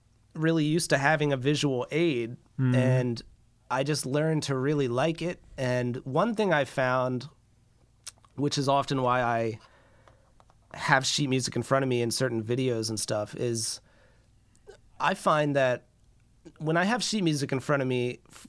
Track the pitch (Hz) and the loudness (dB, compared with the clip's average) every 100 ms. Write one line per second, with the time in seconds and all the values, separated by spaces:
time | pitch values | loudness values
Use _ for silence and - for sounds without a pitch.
0 | _ _ _ 165 160 165 151 165 - 139 | _ _ _ -2 2 2 2 0 2 2
1 | 139 156 147 135 127 151 147 127 - 151 | 4 2 2 0 0 0 0 0 -2 0
2 | 170 127 117 127 _ - 131 127 127 127 | 0 0 -4 -8 _ -2 2 4 4 2
3 | 123 117 - - _ _ _ 127 139 147 | 2 -4 -8 -20 _ _ _ -2 0 -2
4 | 131 147 160 156 147 131 135 151 131 120 | -2 0 0 0 -2 -2 0 0 0 0
5 | 160 160 165 - - - 127 123 123 123 | 0 -2 -6 -8 -14 -6 -2 0 -2 -4
6 | 131 135 220 214 208 156 135 - 127 127 | -2 0 0 0 2 2 0 0 2 2
7 | 127 127 135 - _ _ _ _ _ _ | 0 -2 -6 -18 _ _ _ _ _ _
8 | - - _ - 143 143 135 139 135 139 | -20 -20 _ -4 -2 0 2 2 2 0
9 | 123 123 120 117 113 107 - - _ - | 2 2 2 0 -2 -4 -12 -20 _ -20
10 | - - _ _ _ _ _ - - 139 | -20 -20 _ _ _ _ _ -8 2 2
11 | 131 - 143 131 123 - 117 135 135 120 | 2 -2 0 0 0 -4 0 0 2 0
12 | 117 113 131 113 110 123 131 113 110 110 | 0 -2 -2 -2 -2 -2 0 -2 -4 -6
13 | - 107 104 - 123 117 107 - - _ | -4 -4 -4 -6 -4 -4 -6 -8 -16 _
14 | _ _ _ _ _ _ - - - - | _ _ _ _ _ _ -20 -20 -20 -4
15 | 151 190 196 156 151 139 131 123 - _ | -2 0 2 2 2 2 2 0 -6 _
16 | _ _ _ _ - - 156 165 190 240 | _ _ _ _ -20 -8 0 2 2 0
17 | - 214 170 147 139 135 - 139 131 127 | -2 0 0 0 -2 -4 0 0 2 0
18 | 123 - - - | -2 -6 -16 -20